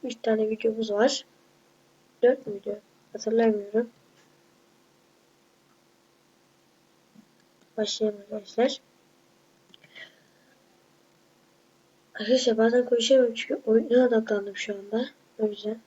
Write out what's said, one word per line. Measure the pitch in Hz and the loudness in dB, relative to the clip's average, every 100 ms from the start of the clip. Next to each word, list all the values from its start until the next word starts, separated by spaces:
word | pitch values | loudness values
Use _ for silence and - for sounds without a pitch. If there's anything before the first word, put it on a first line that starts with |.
üç | 254 233 | -10 -6
tane | 233 220 214 | -2 0 0
videomuz | 214 226 220 220 | -2 -4 -4 -4
var. | 202 226 - - _ _ _ _ _ _ _ _ _ | 2 2 0 -10 _ _ _ _ _ _ _ _ _
Dört | 247 262 - | 0 0 -6
müydü? | 202 202 208 _ _ _ | -12 -10 -12 _ _ _
Hatırlamıyorum. | 214 - 226 226 208 202 214 240 _ _ _ _ _ _ _ _ _ _ _ _ _ _ _ _ _ _ _ _ _ _ _ _ _ _ _ _ _ _ _ _ _ _ _ _ _ _ - | -10 -2 2 2 0 -2 -4 -4 _ _ _ _ _ _ _ _ _ _ _ _ _ _ _ _ _ _ _ _ _ _ _ _ _ _ _ _ _ _ _ _ _ _ _ _ _ _ -4
Başlayalım | 214 - 214 208 | -4 0 -2 -4
arkadaşlar. | 202 214 202 - 254 - _ _ _ _ _ _ _ _ _ _ _ - - _ _ _ _ _ _ _ _ _ _ _ _ _ _ _ _ _ _ _ _ | -12 -14 -10 0 0 0 _ _ _ _ _ _ _ _ _ _ _ -20 -20 _ _ _ _ _ _ _ _ _ _ _ _ _ _ _ _ _ _ _ _
Arkadaşlar | - 214 254 254 220 | -12 0 2 2 2
bazen | 226 247 247 | 4 2 2
konuşamıyorum | 240 226 269 240 | 0 4 4 4
çünkü | 226 - 311 - | 0 -6 -6 2
oyuna | 220 226 240 247 | 2 4 4 4
odaklandım | 226 220 208 202 196 | 2 0 -4 -4 -10
şu | - 202 | -10 -10
anda. | 202 220 269 _ _ - | -4 -4 -4 _ _ -4
O | 214 | -4
yüzden. | 208 214 226 | -4 -10 -10